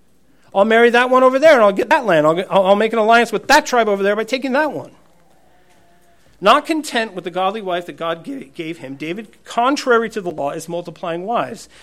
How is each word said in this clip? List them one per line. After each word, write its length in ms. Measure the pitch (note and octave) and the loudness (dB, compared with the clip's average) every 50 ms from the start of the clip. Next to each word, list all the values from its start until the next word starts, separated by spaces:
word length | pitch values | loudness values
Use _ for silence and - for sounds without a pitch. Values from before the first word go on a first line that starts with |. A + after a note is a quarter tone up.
| _ _ _ _ _ _ _ _ _ _ - | _ _ _ _ _ _ _ _ _ _ 0
I'll 100 | G3 G3+ | 0 2
marry 240 | A3 A3 A3+ A#3 A#3+ | 4 4 4 4 4
that 220 | A3+ A#3+ B3+ B3 | 4 2 2 2
one 120 | B3+ B3+ | 4 4
over 160 | B3+ B3+ C4 C4+ | 4 4 4 4
there, 140 | D4 D#4+ | 6 6
and 100 | D4 B3 | 6 6
I'll 100 | G#3+ G3+ | 4 4
get 180 | F#3+ - - - | 2 0 0 0
that 160 | D#4 D#4 B3 | 0 0 2
land. 200 | G#3 E3+ D#3 D3 | 2 2 2 4
I'll, 80 | D#3 E3 | 2 0
get, 160 | F3 F#3 - | 0 -2 0
I'll, 180 | F3 G3 F#3+ F#3+ | 0 2 4 4
I'll 80 | G3+ | 2
make 180 | G3+ G#3+ A3 A3+ | 2 2 0 0
an 40 | A3+ | 0
alliance 340 | G#3+ A3 A#3 A#3 A#3 A3+ | 2 4 4 4 2 2
with 160 | G#3+ G3 - - | -4 -4 0 2
that 180 | C#4 D4+ D4 | 2 2 2
tribe 200 | - B3+ A#3+ A3+ | 2 0 0 2
over 160 | G#3+ G3+ G3 | 2 0 0
there 140 | G3 G3+ G#3 | 0 -2 -2
by 80 | G#3+ A3+ | -2 -4
taking 280 | A3 - C4 B3 C4+ | -6 -6 -6 -4 -2
that 200 | A#3+ C#4+ D#4 C#4+ | -2 -2 -2 -2
one. 200 | G3+ C#3 A#2+ - - _ _ _ _ _ _ _ _ _ _ _ _ _ _ _ _ _ _ _ _ _ _ _ _ _ _ _ _ - | -4 -8 -12 -14 -18 _ _ _ _ _ _ _ _ _ _ _ _ _ _ _ _ _ _ _ _ _ _ _ _ _ _ _ _ -2
Not 240 | F3 G3+ B3 D4 D4 | 2 2 4 2 2
content 480 | - E4 D#4 D4 - - A#3+ A3 A3 | -2 -4 -4 -4 -4 -4 -4 -4 -4
with 120 | F3+ F#3 E3 | -8 -10 -10
the 60 | F3+ | -8
godly 300 | E3+ F3+ F#3+ F#3+ G#3 A3+ | -4 -2 -2 -2 -4 -4
wife 240 | G3+ F#3 F3 F3 F3 | -6 -6 -6 -6 -6
that 120 | E3+ D3 C#3+ | -8 -10 -8
God 260 | E3 E3 E3 E3 - | -6 -6 -6 -8 -10
ga-, 220 | - G3 C3+ - | -14 -14 -14 -14
gave 320 | - _ - E3 D#3+ E3+ - | -16 _ -12 -10 -10 -12 -12
him, 180 | C#3 C3+ C#3 | -12 -14 -12
David, 480 | C#3 D3+ D#3+ F3 A3 A3 - _ _ _ | -10 -10 -10 -10 -10 -12 -18 _ _ _
contrary 640 | - - A#3 A#3+ C4 C#4+ C4+ - C4 A#3+ A3+ A3+ A3 | -8 -2 0 0 0 0 0 0 2 2 2 0 -2
to 120 | - A3 | -6 -8
the 80 | F#3 F3 | -8 -8
law, 220 | D#3 D#3+ C#3 C#3+ | -6 -6 -6 -6
is 180 | D#3+ E3 - - | -6 -8 -10 -10
multiplying 540 | E3+ F3 F3 E3+ D#3+ - - E3+ E3 F3 F3+ | -10 -10 -10 -12 -14 -12 -10 -8 -8 -8 -6
wives. 440 | G#3 A#3+ G3+ C#3+ B2+ A#2 - - - _ - | -4 -4 -4 -4 -6 -8 -16 -18 -20 _ -20